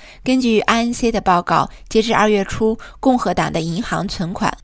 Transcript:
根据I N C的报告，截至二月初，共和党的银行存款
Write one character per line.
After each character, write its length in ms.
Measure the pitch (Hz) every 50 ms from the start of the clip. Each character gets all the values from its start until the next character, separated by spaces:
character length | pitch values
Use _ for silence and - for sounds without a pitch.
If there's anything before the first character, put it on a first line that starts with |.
| - - - - -
根 160 | 254 262 254
据 220 | 254 233 220 208
I 200 | - - 226 233
N 120 | 233 240 240
C 180 | - 247 226
的 100 | 220 202
报 200 | - 196 180 175
告， 300 | 175 - 170 151 139 - - - - -
截 140 | - 220 220
至 120 | 233 226
二 140 | - 208 214
月 160 | 214 202 190
初， 340 | - - - 220 220 220 - - - - -
共 200 | - 269 254 247
和 140 | - 185 180
党 180 | 190 160 156
的 120 | 151 165 160
银 200 | 165 165 185 233
行 240 | - 175 165 175
存 280 | 202 - - 185 165 196
款 200 | - 220 - - -